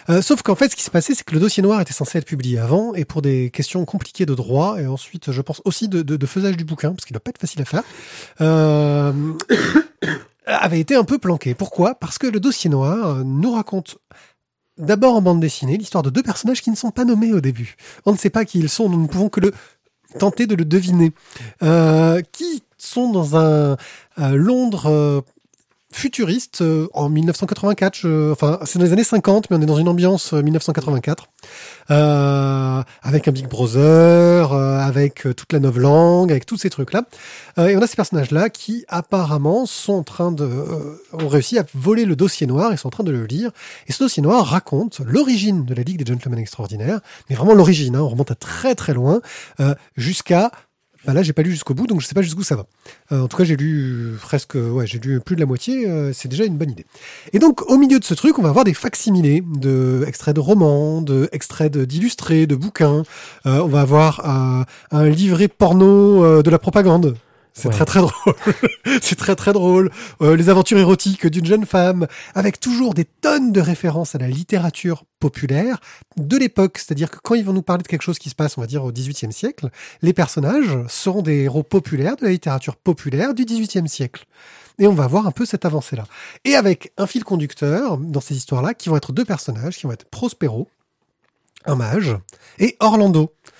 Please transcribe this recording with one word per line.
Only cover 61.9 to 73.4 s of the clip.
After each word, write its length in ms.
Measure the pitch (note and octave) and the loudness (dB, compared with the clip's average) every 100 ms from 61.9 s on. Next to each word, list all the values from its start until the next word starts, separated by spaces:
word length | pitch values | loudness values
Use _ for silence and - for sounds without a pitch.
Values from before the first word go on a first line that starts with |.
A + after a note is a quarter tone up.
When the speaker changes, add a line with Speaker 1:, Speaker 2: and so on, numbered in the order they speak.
| D#3 A#3+ - - D#3+ D#3 | -2 -2 -4 0 2 2
Speaker 1:
de 100 | C3+ | 0
bouquins. 480 | G3+ - D3+ D3 D#3 - - - C3+ | -2 0 2 2 -2 -12 -20 -6 0
Euh, 160 | C#3 | 0
on 60 | F3 | 2
va 140 | C#3+ | 2
avoir 460 | C3+ D3+ D#3 D3+ D3+ | 4 6 4 2 -2
un, 380 | C3+ C3 B2+ B2+ - - | -2 0 -2 -4 -10 -4
un 160 | D3+ D3+ | 2 4
livret 400 | D#3 G3 F3 G3+ | 4 2 2 2
porno, 760 | - F#3 F#3 F#3+ G3+ G3+ F#3+ E3 | 2 4 6 8 8 8 6 8
euh, 160 | D#3 | 6
de 80 | D#3 | 6
la 100 | D#3+ | 4
propagande. 560 | - G#3 F#3 E3+ D#3 A#2 _ _ _ | 2 2 4 4 2 -2 _ _ _
C'est 160 | - B2 | -6 -2
Speaker 2:
Ouais. 40 | |
Speaker 1:
très, 120 | A2 D#3+ | 0 2
très 160 | F#3+ | 2
drôle. 340 | D#3+ - - - G#3 - | 2 2 -2 0 -2 -2
<laughs> 400 | A#3 - B3 C4+ | -2 -4 -2 -2
C'est 140 | - F3 | 0 -2
très, 200 | - F#3+ | -2 -2
très 160 | G3+ | 0
drôle. 380 | G3+ F3+ F#3 F#3+ - - - | 2 4 4 2 -2 -14 0
Euh, 140 | D#3 E3 | 4 6
les 140 | E3+ | 6
aventures 280 | F#3+ F3 G3+ | 4 4 4
érotiques 480 | F3+ F#3 G3 F#3+ E3+ | 6 4 0 0 0
d'une 220 | E3+ E3 | 0 0
jeune 180 | G#3+ G3 | 0 0
femme, 400 | F#3 F3+ F3+ D#3+ - - F#3+ | 0 2 0 -4 -8 -10 -4
avec 240 | G3 - | -2 -2
toujours 340 | B3 A#3+ B3+ | -4 -2 0
des 100 | E3 | -2
tonnes 480 | D#3 _ D4+ D4 | -4 _ 0 0